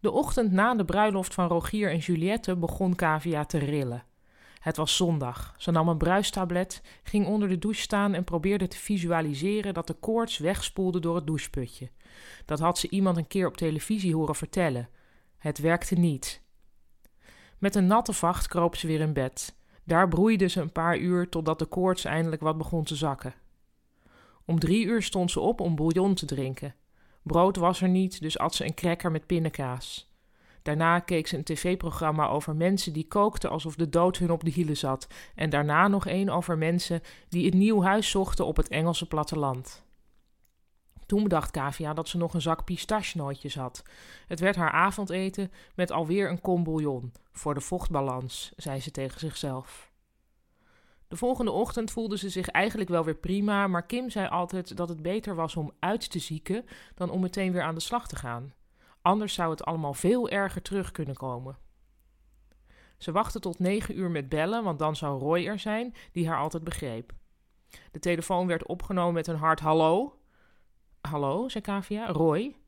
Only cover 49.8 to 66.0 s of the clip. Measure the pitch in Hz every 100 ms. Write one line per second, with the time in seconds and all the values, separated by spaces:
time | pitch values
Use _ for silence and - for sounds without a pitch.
49.8 | - _ _ _ _ _ _ _ _ _
50.8 | _ _ _ 170 240 254 226 165 240 -
51.8 | 226 - 226 202 196 185 185 - 202 214
52.8 | 180 175 160 156 185 196 202 202 196 180
53.8 | 175 240 254 214 190 175 175 190 180 -
54.8 | 170 165 160 208 214 170 160 170 147 -
55.8 | 180 226 - 180 - 156 - 196 240 -
56.8 | - - 180 185 185 190 190 180 160 160
57.8 | - 240 - 147 123 120 135 - _ _
58.8 | _ _ 180 208 208 - 170 160 - 165
59.8 | 151 139 175 247 233 202 196 - - 196
60.8 | 180 - 143 135 131 123 131 135 - _
61.8 | _ _ _ _ _ _ _ _ _ -
62.8 | - _ - 170 226 226 196 165 180 202
63.8 | - - 185 160 135 151 160 226 208 147
64.8 | 156 151 151 139 143 170 175 208 220 214
65.8 | 247 -